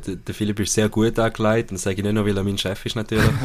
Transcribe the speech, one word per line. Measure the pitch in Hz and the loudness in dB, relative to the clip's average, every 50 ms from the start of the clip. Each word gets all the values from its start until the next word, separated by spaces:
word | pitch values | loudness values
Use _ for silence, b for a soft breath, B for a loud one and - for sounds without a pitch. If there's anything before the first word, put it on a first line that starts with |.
| - | -4
der, | - 92 | -6 -8
der | 85 - - 95 | -8 -8 -8 -4
Philipp | - 107 104 104 104 | -2 -2 -2 0 0
ist | 101 - - | 0 0 2
sehr | 110 107 104 | 2 2 2
gut | - 110 110 117 110 | 4 4 2 2 4
angelegt, | - 113 113 - - 110 107 110 117 113 - | 2 0 0 0 2 2 2 2 2 0 -2
und | 98 | -6
das | 90 - | -4 -4
sage | 101 95 | -2 -2
ich | 98 98 | 0 0
nicht | 104 104 | 0 2
nur, | 110 101 | 2 2
weil | 104 101 | 2 2
er | 98 98 | 2 0
mein | 101 98 | 0 -2
Chef | 101 - 92 98 - - | -2 -2 -4 -4 -4 -6
ist | 107 - | -6 -4
natürlich. | 113 107 - 113 110 107 - 143 - | -4 -4 -2 0 2 2 2 2 0